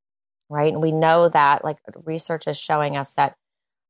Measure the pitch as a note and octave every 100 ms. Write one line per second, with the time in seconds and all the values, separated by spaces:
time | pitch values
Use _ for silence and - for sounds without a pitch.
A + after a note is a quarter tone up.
0 | _ _ _ _ - D3 D#3 D#3 D#3+ D#3+
1 | D#3+ E3+ E3+ D#3+ C#3+ C#3+ D#3 D3 - -
2 | D#3+ D#3+ - D#3+ - D3 - D3+ D3 C#3+
3 | C3+ - C#3 - _ _ _ _